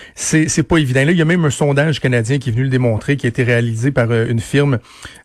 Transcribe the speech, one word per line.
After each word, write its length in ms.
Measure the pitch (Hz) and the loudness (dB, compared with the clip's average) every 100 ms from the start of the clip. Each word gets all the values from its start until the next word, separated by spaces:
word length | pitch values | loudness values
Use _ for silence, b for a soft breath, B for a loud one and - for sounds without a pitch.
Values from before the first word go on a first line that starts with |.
| B | B
c'est, 340 | B - 160 156 | B -2 0 0
c'est 140 | - | 0
pas 140 | 151 170 | 0 2
évident. 280 | 139 127 | 2 2
Là, 60 | 143 | 2
il 80 | 180 | 2
y 40 | |
a 20 | |
même 200 | 160 180 | 2 2
un 60 | 156 | 0
sondage 480 | - 147 139 156 143 | 0 0 2 0 0
canadien 400 | 131 123 110 143 | 0 0 0 -2
qui 120 | 127 | -2
est 20 | |
venu 100 | 117 | -2
le 60 | 135 | 0
démontrer, 480 | 127 123 107 - 143 | 0 0 0 -2 -2
qui 100 | 120 | -2
a 40 | |
été 120 | 120 | -2
réalisé 480 | 123 120 120 113 127 | 0 0 0 -2 -2
par, 220 | 131 117 | 0 0
euh, 140 | 117 120 | 0 0
une 100 | 117 | -2
firme, 400 | - 139 143 123 - B B B | -2 0 2 0 -6 B B B